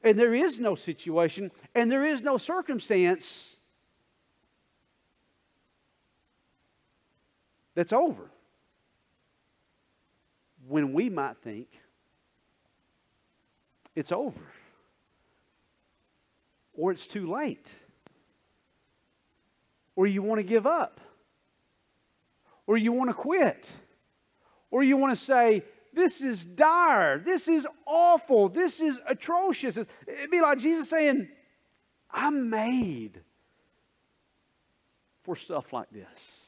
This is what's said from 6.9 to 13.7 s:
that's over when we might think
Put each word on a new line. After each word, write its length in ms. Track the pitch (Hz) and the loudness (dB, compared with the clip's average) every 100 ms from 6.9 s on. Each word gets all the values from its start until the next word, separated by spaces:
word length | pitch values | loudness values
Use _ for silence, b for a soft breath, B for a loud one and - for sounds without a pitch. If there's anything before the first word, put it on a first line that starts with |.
| _ _ _ _ _ _ _ _ | _ _ _ _ _ _ _ _
that's 180 | - 175 | -6 0
over 380 | 180 339 113 87 _ _ _ _ _ _ _ _ _ _ _ _ _ _ _ _ _ _ _ _ _ _ _ 127 | 2 2 -2 -14 _ _ _ _ _ _ _ _ _ _ _ _ _ _ _ _ _ _ _ _ _ _ _ -6
when 280 | 147 143 | -2 -2
we 160 | 139 240 | -2 -2
might 260 | 180 135 113 | -4 -8 -8
think 320 | 117 107 123 _ _ _ _ _ _ _ _ _ _ _ _ _ _ _ _ _ _ _ _ | -14 -14 -16 _ _ _ _ _ _ _ _ _ _ _ _ _ _ _ _ _ _ _ _